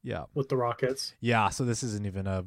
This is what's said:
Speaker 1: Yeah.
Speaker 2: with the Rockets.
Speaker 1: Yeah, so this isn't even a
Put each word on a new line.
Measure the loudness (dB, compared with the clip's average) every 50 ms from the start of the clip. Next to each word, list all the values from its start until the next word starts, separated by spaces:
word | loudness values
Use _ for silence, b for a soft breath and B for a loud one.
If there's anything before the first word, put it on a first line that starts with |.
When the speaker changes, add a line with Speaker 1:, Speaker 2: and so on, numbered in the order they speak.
| -6
Speaker 1:
Yeah. | -6 -6 -6 -6 -6 -4
Speaker 2:
with | -4 -2 0
the | 0
Rockets. | 0 0 0 0 0 -2 -2 -2 -4 -8 -10 -10 _
Speaker 1:
Yeah, | 0 4 4 6 6 4
so | 2 0 0
this | 0 0 0
isn't | -2 -4 -2 -2 -4
even | -4 -4 -4 -2 0
a | -2 -2 -2